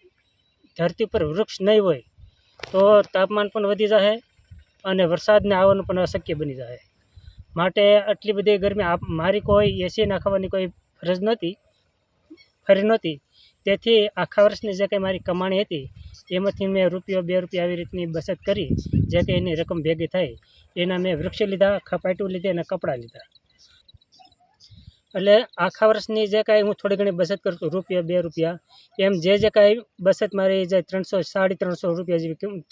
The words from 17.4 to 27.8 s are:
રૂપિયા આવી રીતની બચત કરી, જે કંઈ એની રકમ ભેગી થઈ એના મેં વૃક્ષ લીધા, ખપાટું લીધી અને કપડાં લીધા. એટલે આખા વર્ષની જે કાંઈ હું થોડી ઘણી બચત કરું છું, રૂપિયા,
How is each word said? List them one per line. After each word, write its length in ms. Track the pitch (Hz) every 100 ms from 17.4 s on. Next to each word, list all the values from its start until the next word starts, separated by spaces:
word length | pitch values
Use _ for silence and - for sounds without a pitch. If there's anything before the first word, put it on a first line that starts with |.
રૂપિયા 240 | 180 185
આવી 120 | 175 175
રીતની 300 | 170 185 175
બચત 320 | 160 147 175 -
કરી, 240 | 202 139 - - - -
જે 100 | 170
કંઈ 180 | 190 180
એની 180 | 180
રકમ 240 | 156 170 175
ભેગી 240 | 151 165 160
થઈ 260 | 185 151 113 _ _ _ -
એના 220 | 180 180
મેં 200 | 185 156
વૃક્ષ 240 | 180 -
લીધા, 360 | 208 190 196 202
ખપાટું 520 | - 175 185 185 196
લીધી 180 | 185 190
અને 140 | 170
કપડાં 360 | 160 185 175 131
લીધા. 280 | 117 - - _ _ _ _ _ _ _ _ _ 698 719 _ _ _ - - _ _
એટલે 220 | 190 196 214 233 -
આખા 280 | 180 - 220
વર્ષની 400 | 214 - 220 208
જે 140 | 208
કાંઈ 180 | 214 214
હું 140 | 202
થોડી 220 | 196 202 196
ઘણી 140 | 202
બચત 300 | 175 175 196
કરું 160 | 202 175
છું, 140 | 165
રૂપિયા, 320 | 180